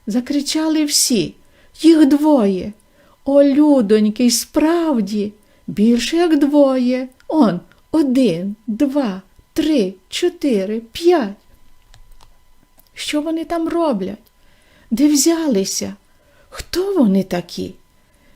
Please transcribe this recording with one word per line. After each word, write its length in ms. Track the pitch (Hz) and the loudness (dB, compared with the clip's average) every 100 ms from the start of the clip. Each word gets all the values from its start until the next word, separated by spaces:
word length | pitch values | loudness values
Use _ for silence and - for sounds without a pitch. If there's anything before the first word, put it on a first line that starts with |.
| - | -6
закричали 800 | 226 247 294 285 311 320 311 | -6 -4 -4 -4 -4 -2 -2
всі. 500 | 294 - - 233 147 - _ _ _ - | -2 -2 0 -2 -4 -8 _ _ _ 0
«Їх 260 | 311 320 285 | 4 6 6
двоє! 640 | 285 302 285 202 185 208 - _ _ _ _ | 4 4 2 2 -2 -6 -14 _ _ _ _
О, 180 | - 285 | 0 4
людоньки, 840 | 285 277 302 277 202 214 214 214 247 | 4 4 4 4 4 2 2 2 0
й 40 | |
справді! 1040 | - - 302 311 349 330 247 190 208 202 - _ _ - | 0 -2 0 0 0 0 -2 -2 -4 -6 -10 _ _ -10
Більше 500 | 151 220 240 - 330 | 0 2 2 0 0
як 220 | 349 302 | 2 2
двоє! 680 | 285 294 277 262 247 254 262 _ - | 2 4 4 2 -2 -2 -6 _ -4
Он, 320 | 320 220 175 - _ _ | 2 2 0 -8 _ _
один, 640 | 311 285 247 247 165 196 208 - | -2 0 2 0 0 -6 -10 -8
два, 560 | 214 285 294 240 190 - _ _ | -4 -2 -2 -4 -6 -14 _ _
три, 420 | - 302 294 190 190 _ | -6 -2 0 -2 -6 _
чотири, 720 | - 349 349 294 208 190 226 | -4 -4 -2 -2 -2 -2 -8
п'ять!» 540 | 226 - 339 349 202 202 _ _ - - _ - - - - _ _ _ _ _ _ | -10 -2 2 2 0 -8 _ _ -20 -20 _ -20 -20 -20 -20 _ _ _ _ _ _
«Що 260 | - - 302 | -14 -6 -6
вони 240 | 311 330 | -4 -6
там 240 | 320 339 320 | -6 -6 -4
роблять? 500 | 339 330 214 185 208 _ _ _ _ _ _ - | -2 -2 -2 -6 -12 _ _ _ _ _ _ -6
Де 180 | 226 294 | 0 2
взялися? 840 | 294 320 330 311 202 196 - 196 196 _ _ _ _ _ | 2 2 0 0 -2 -2 -6 -8 -12 _ _ _ _ _
Хто 460 | - - 339 392 | -18 -10 -6 -2
вони 280 | 381 226 190 | 2 2 2
такі?» 520 | 185 175 175 - 185 - _ _ _ _ _ | -2 -6 -8 -10 -12 -12 _ _ _ _ _